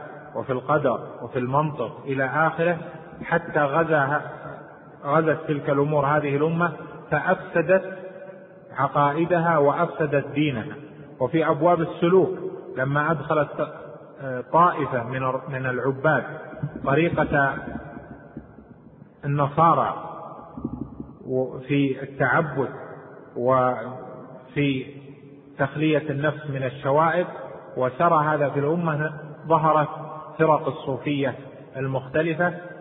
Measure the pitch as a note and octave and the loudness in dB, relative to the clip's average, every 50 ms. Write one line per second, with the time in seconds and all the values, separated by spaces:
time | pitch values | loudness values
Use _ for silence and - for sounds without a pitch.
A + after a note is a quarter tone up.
0 | - - - - - - - A#2 G#2+ - B2+ B2 B2 - D3+ D3+ C#3 B2+ A2 G2+ | -14 -14 -16 -16 -16 -10 -8 -6 -4 -2 -4 -2 0 0 2 2 2 2 0 0
1 | - - - - B2 A2+ - C3 B2 B2 C3+ D3 D#3 D3+ C#3 - A#2 G#2 - - | -4 -10 -12 -12 -10 -6 -4 -4 -2 0 2 2 0 0 -2 -4 -6 -6 -8 -8
2 | - C#3 C3+ C3+ C3 C3 C3+ D3+ D#3+ D#3+ - E3 E3 F3 E3+ D#3+ - - - - | -8 -4 -2 -2 -2 0 2 2 2 2 2 2 0 0 0 -2 -6 -10 -14 -14
3 | - - - - - - E3 E3+ E3+ - - D#3 D3 C3+ C#3+ E3 E3 D#3 D#3+ D3 | -16 -16 -14 -14 -4 -2 -2 -2 0 0 2 2 2 4 4 2 2 4 4 2
4 | C3+ C3 D3+ D3 D3 C#3 - - - - - - - - - - - - - - | 4 2 0 -2 -4 -6 -12 -12 -14 -14 -14 -14 -16 -18 -20 -20 -20 -20 -18 -8
5 | - C#3+ D3 E3 D#3+ D#3 C#3 - - - D3+ C#3 C#3+ D3+ C#3 C#3+ C#3+ D3+ D#3 D3 | -2 2 4 4 4 4 2 0 -2 -2 -4 -2 0 0 2 2 2 2 2 2
6 | C#3 C#3 D3+ D3+ D3 C#3+ C#3 C#3 D#3 E3 E3 E3 F3 E3+ - - - - - - | 2 2 2 2 2 0 2 2 2 2 2 2 0 0 -2 -6 -12 -14 -16 -16
7 | - - D3+ D3 - F3+ F#3 - - - - E3+ D#3+ E3+ F#3 F#3+ F3+ - - - | -4 -2 -2 0 2 2 0 0 -2 -2 -2 0 4 4 4 4 2 -2 -8 -12
8 | - - - - - - - - - - - - - - - B2 C#3 C#3 - D3 | -14 -14 -16 -16 -16 -18 -18 -18 -20 -20 -20 -20 -20 -10 -4 -2 -2 0 2 2
9 | C#3+ C#3+ C#3+ E3 E3+ E3 F3+ E3+ E3 F3 E3 D3+ C#3+ C#3+ C3+ - - - - - | 2 2 2 0 0 2 2 2 2 2 4 4 4 4 4 2 0 -2 0 -2
10 | D#3+ C#3+ D3 C#3 C3+ - - D3 D#3 D3 B2+ A2 G2+ - - - - - - - | -2 0 0 0 -2 0 0 0 0 0 0 -2 -6 -8 -10 -12 -14 -16 -18 -18
11 | - - - - B2+ B2 E3 D#3+ D3+ D#3+ D#3 C#3+ D#3+ F3 F3 E3 D#3+ D#3 - - | -18 -16 -4 -4 -2 0 2 2 2 2 2 4 4 4 6 4 2 -2 0 0
12 | F3 E3+ F#3 F#3 D#3 B2 - - - - - - - - - B2+ C3 C#3 C#3+ D3 | 4 6 6 6 6 4 2 -4 -6 -8 -10 -10 -12 -8 -4 -2 -2 0 0 2
13 | D3 D#3+ E3 D#3 D#3 - D#3 D3+ C#3+ - - - D3 - - - - - - - | 2 2 0 0 0 0 2 2 2 0 -2 -4 -6 -6 -6 -10 -14 -16 -16 -16
14 | - - - - C3+ C3+ B2+ B2 B2 - - D#3+ F3 F3 - E3+ C#3 C3 C#3 B2 | -18 -18 -16 -10 -8 -6 -6 -6 -4 2 4 6 6 6 4 2 -2 -2 -2 -2
15 | A2+ B2 C3 C3 C3 C3 B2+ C3 - D#3 C#3 C3 C3 B2+ B2+ B2 B2 C#3 C3 B2+ | -4 -4 -4 -2 -2 -2 -2 -4 -4 -6 -6 -4 -2 -2 -2 0 0 -2 0 2
16 | D3 D#3 D3 B2 - - - - - - - - - - - - - C3 C3+ D3+ | 2 2 2 2 0 -4 -8 -12 -14 -14 -10 -8 -8 -8 -8 -4 -2 2 4 4
17 | E3+ E3+ - D#3+ D3 - D#3 C#3+ C#3 C3+ - - - - - - - - - - | 4 4 2 0 2 2 4 4 4 2 0 -4 -8 -10 -10 -12 -12 -14 -14 -16
18 | - - - - - - - - - - - - - - - - - - - - | -16 -16 -18 -18 -20 -18 -18 -18 -18 -18 -20 -20 -20 -20 -20 -20 -20 -20 -20 -20
19 | - - - - - C#3+ C#3+ D3 C#3+ C3+ - D#3+ E3 E3 D3+ C3 A2+ G2 - - | -20 -20 -16 -8 -4 0 2 2 2 2 4 6 6 8 8 6 4 2 0 -4
20 | - - - - - - - - - - - - - - - - - - - - | -8 -10 -12 -12 -12 -14 -14 -16 -16 -16 -10 -10 -8 -8 -8 -8 -10 -10 -12 -14
21 | - - - - - C3 C3 C3 C3 - - - - - C#3+ C#3+ C#3 C3+ B2+ - | -14 -14 -16 -14 -8 -4 -2 -2 -2 -2 -6 -8 -4 0 2 2 2 2 0 -4
22 | - - - - C#3 B2 C3 D#3+ D#3+ D3 - C#3 B2 - - - - - - - | -8 -8 -2 0 2 4 4 2 2 2 0 -2 -2 -2 -4 -10 -14 -14 -16 -16
23 | - - - - - - - B2 A#2+ B2+ C3 B2+ B2+ B2+ B2 A2 A2+ B2+ B2+ - | -18 -18 -18 -20 -20 -12 -6 0 2 4 4 6 4 4 2 0 -4 -8 -10 -12
24 | - - - - - - - - - - - D3+ C#3+ C#3 C3 C3 - - - - | -12 -14 -14 -16 -16 -16 -18 -18 -18 -6 -2 0 2 2 0 -2 -4 -8 -12 -16
25 | - - - - - - - - - - - - C#3 C#3 - D3+ D#3 D#3 D3+ C#3 | -18 -18 -18 -20 -20 -20 -20 -20 -20 -10 -4 -2 -2 -2 0 0 2 4 4 2
26 | D3 - C#3 C#3 D3 D3+ C#3 - - D3 C3+ C3+ C3 B2 C3 - - C3+ C#3 D3+ | 2 0 -2 0 0 0 -2 -2 -6 -6 -4 -4 -4 -4 -4 -4 0 2 4 4
27 | D#3+ E3 D#3+ F3+ F3+ - - - - - - - - - - B2+ B2+ B2+ B2+ - | 4 4 4 2 0 -2 -6 -10 -12 -12 -14 -16 -16 -8 -2 -2 -2 0 2 2
28 | E3+ E3+ E3 D3+ D3 D#3 D#3 D3 D3 C3 B2 C#3+ C#3+ D3 E3+ F3 E3+ E3 D3+ D3 | 4 6 6 6 4 4 2 2 2 2 2 0 0 2 0 0 0 0 0 0
29 | D#3 D#3 - - - - - - C#3+ D3+ D#3+ D#3 D#3+ D#3 D3+ D3+ D3 - - - | -2 -4 -6 -8 -12 -14 -14 -8 0 2 4 4 6 4 4 4 2 0 -2 -8
30 | - - - - - - - - D#3+ D#3 D3+ C#3 - C#3 C3+ - - C#3+ C3 - | -10 -10 -12 -12 -14 -8 0 4 6 6 6 4 2 -2 -4 -4 -6 -6 -6 -4
31 | - D3+ D3 C#3 C#3 B2+ A2 - - - - - - - - C3+ C3 C3+ C3+ B2+ | -2 -2 0 0 0 -2 -2 -6 -12 -16 -18 -18 -18 -12 -8 -6 -4 -2 -2 -4
32 | - - - D#3 D#3+ E3 D#3 D3+ F3 F3 E3+ - - - - - | -4 -2 0 0 0 0 0 0 0 0 0 -4 -10 -14 -16 -16